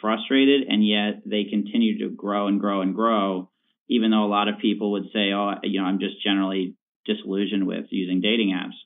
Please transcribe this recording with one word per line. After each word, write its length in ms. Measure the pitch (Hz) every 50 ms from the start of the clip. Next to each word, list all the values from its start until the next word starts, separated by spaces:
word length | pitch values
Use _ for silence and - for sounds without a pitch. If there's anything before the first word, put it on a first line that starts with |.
frustrated, 680 | - 107 110 110 110 - 135 135 135 135 143 139 131
and 200 | - - 104 107
yet 360 | 104 104 104 104 104 104 - -
they 180 | 104 101 107 101
continue 540 | 98 - 104 101 - - 113 117 110 104 104
to 160 | 107 104 98
grow 340 | - - 101 101 104 101 101
and 100 | 101 98
grow 220 | 98 104 101 98
and 140 | 92 95 92
grow, 560 | 98 113 113 113 107 98 98 95 92 92 - _ _ _ _ _ _ _ -
even 220 | 127 120 110 113
though 140 | 110 107 107
a 80 | 104 104
lot 160 | 101 104 104
of 100 | 104 104
people 340 | - 110 101 101 107 104 101
would 200 | 101 95 95 -
say, 200 | 107 104 98 98
"Oh, 240 | 101 101 101 98 - -
you 160 | 104 104 98
know, 80 | 95
I'm 140 | 90 98 98
just 220 | 98 98 - - -
generally 500 | 107 98 98 98 95 95 95 92 90 - _ _ _ _ _ -
disillusioned 600 | - 107 104 - 101 98 98 101 95 104 101 95
with 200 | 92 90 90 - -
using 320 | - 101 92 92 92 92 90
dating 340 | 104 110 117 110 98 92
apps." 220 | 87 - - - - -